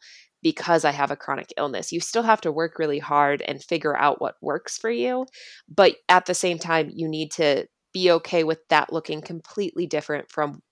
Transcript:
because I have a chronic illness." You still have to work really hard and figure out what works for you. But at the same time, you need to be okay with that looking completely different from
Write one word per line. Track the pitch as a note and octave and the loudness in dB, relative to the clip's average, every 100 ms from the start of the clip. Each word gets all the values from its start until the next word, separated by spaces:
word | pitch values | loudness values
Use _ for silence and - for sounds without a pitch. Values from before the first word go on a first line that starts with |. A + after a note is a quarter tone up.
| - - _ _ | -14 -20 _ _
because | E3 - - E3 | -2 0 2 4
I | D3 | 4
have | C#3+ C3+ | 2 -2
a | C#3+ | -2
chronic | - C#3 - - | -6 -8 -8 -6
illness." | C#3+ A2 - | -4 -4 -6
You | E3+ | -8
still | - A3+ | -4 0
have | A3+ G#3+ | 2 2
to | E3 | 0
work | D3 E3 - | -2 -4 -2
really | D#3 C#3+ | -4 -4
hard | C#3+ D3 C#3+ C#3+ | 0 2 4 2
and | - C#3 | -4 -8
figure | - E3 D3+ C#3+ | -4 -2 -2 0
out | C#3+ - | 0 0
what | C#3+ - | -4 -6
works | - D3 - - | -6 -6 -6 -8
for | A3+ | -4
you. | A#3+ B3 B3+ C4 - - - - | -2 -2 -2 -6 -12 -20 -20 -2
But | D#3+ F#3 - - | 4 4 4 4
at | F3+ F3+ | 4 4
the | |
same | F3 F#3 E3+ | 0 -2 -2
time, | E3 D#3+ D3+ | 0 0 0
you | - D#3+ | -4 -6
need | D#3 D#3 | -4 -6
to | - D3+ C3+ - _ _ | 0 2 2 -2 _ _
be | F#3 F3+ | 0 4
okay | E3+ - F3 | 2 2 0
with | D#3+ D#3+ - | 0 -2 0
that | D3+ C#3+ | 2 2
looking | D#3+ - D#3 | -4 -6 -8
completely | - E3 - - G3 - F3 | -10 -14 -10 -6 -6 -4 -4
different | D3+ - D3 - | -4 -4 -6 -6
from | - D3 C#3+ _ | -6 -6 -6 _